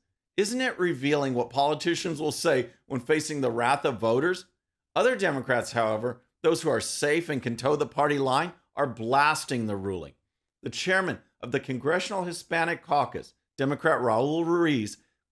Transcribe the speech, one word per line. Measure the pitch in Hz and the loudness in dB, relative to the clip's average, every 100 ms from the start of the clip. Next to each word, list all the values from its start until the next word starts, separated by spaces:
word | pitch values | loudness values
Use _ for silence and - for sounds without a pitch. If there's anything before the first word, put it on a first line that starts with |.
| _ _ _ - | _ _ _ -2
Isn't | 202 247 | -2 0
it | 254 - | -2 0
revealing | 180 139 139 147 139 | -2 0 2 2 2
what | 120 113 | 0 -2
politicians | 135 143 151 170 165 180 151 | 0 0 2 0 -2 -2 -4
will | 151 | -4
say | - 170 135 120 - _ | 0 2 2 0 -8 _
when | 135 | -8
facing | 120 156 151 147 | 0 0 0 -2
the | 127 | 0
wrath | 117 120 143 | 2 2 2
of | 151 113 | 0 0
voters? | 113 120 170 185 - _ _ _ _ 160 | 2 2 2 -2 -8 _ _ _ _ 0
Other | 233 | 2
Democrats, | 233 185 139 123 120 113 | 2 0 -2 0 0 0
however, | 117 110 110 123 123 _ _ | 0 0 0 -2 -6 _ _
those | 160 160 | 0 2
who | 156 | 2
are | 113 | 0
safe | - - 147 160 165 | -2 -2 0 0 0
and | 139 | -4
can | 120 117 | -4 -2
toe | 131 147 | 0 0
the | 147 | 0
party | - 147 143 | 0 2 2
line, | 135 135 175 - _ | 2 2 0 -8 _
are | - 143 | -4 -4
blasting | 117 113 135 147 151 - 127 110 | -4 0 2 4 2 -2 -4 -2
the | 101 | -4
ruling. | 98 92 73 - _ _ _ _ | -4 -6 -8 -18 _ _ _ _
The | 127 | -10
chairman | - 180 190 180 113 - _ | -6 0 0 0 -4 -10 _
of | 123 | -6
the | 131 | -4
Congressional | - 131 135 180 180 196 | -4 -4 -2 -2 -2 -6
Hispanic | 175 170 - 165 165 165 | -6 -10 -4 -2 -2 -4
Caucus, | - 147 120 - - _ _ - | 0 0 0 -4 -14 _ _ -4
Democrat | 139 143 160 135 | -2 0 2 2
Raul | 120 110 139 160 165 | 4 4 2 0 2
Ruiz, | 175 165 135 104 - _ _ _ | 2 4 2 -2 -8 _ _ _